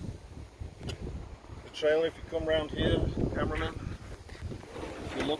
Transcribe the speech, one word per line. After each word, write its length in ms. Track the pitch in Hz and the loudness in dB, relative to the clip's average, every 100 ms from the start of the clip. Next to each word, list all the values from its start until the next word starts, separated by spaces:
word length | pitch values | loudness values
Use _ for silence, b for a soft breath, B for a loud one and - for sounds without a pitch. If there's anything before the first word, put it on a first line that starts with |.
| - - - - - - - - - | 0 -8 -12 -14 -14 -10 -10 -6 -6
the 800 | - - - - - - - - | -4 -4 -6 -8 -12 -12 -12 -10
trailer, 340 | - 151 156 165 | 2 6 6 6
if 60 | - | 0
you 80 | - 160 | -4 0
come 80 | 160 | 4
round 240 | 160 151 | 4 4
here, 280 | 160 160 165 160 - - | 2 4 6 4 4 2
cameraman, 460 | - 151 156 160 - - - - - - - - - - - - - - | 2 2 2 0 -2 -6 -6 -8 -12 -12 -8 -8 -8 -8 -8 -6 -6 -4
if 160 | 135 | 0
you 60 | |
look 120 | 135 | 2